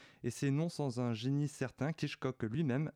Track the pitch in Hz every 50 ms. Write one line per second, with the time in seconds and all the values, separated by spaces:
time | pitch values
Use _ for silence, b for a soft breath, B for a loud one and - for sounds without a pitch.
0 | B B B B - 120 - - 143 139 139 147 165 170 - - 147 135 110 123
1 | 123 120 117 107 117 135 139 143 147 143 - - 135 117 - - 131 156 160 -
2 | 156 147 - - - 131 127 - 120 107 113 151 170 131 120 139 156 147 -